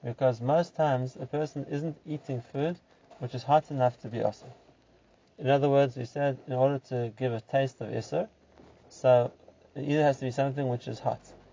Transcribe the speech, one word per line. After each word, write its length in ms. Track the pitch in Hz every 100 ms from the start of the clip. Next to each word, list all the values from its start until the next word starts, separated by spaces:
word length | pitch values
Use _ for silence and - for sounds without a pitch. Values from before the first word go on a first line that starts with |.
because 360 | 123 120 131 117
most 360 | 123 156 170 -
times 420 | 151 131 131 -
a 60 | 131
person 400 | 147 151 147 135
isn't 280 | 143 160 151 -
eating 360 | 151 - 127 -
food 240 | 139 156 175 _ _ _ -
which 160 | 127 127
is 80 |
hot 280 | - 151 -
enough 280 | 143 123 120
to 60 | 113
be 120 | 113
osur. 320 | 107 - - - _ _ _ _ _ _ _ -
In 120 | 135
other 200 | 139 139
words, 280 | 139 139 123
we 80 | 120
said 320 | 143 143 131 -
in 60 |
order 260 | 127 135 139 -
to 220 | 127 117 107
give 160 | 127
a 80 | 113
taste 400 | - 135 135 -
of 80 | 110
Isser, 400 | 117 - 151 214 _ _ - - - -
so 440 | - 131 123 120 - - _ _ 143
it 60 |
either 220 | 147 147
has 160 | 147 135
to 60 | 131
be 60 |
something 380 | 120 139 135 131
which 180 | 120 -
is 120 | 113
hot, 200 | 131 - - - -